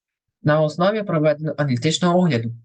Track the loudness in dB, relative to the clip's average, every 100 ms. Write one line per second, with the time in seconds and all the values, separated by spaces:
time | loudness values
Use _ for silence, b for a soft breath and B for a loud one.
0 | _ _ _ _ 0 2 0 0 0 0
1 | -2 0 0 0 -4 -4 -2 0 -2 0
2 | 2 2 2 0 -4 -10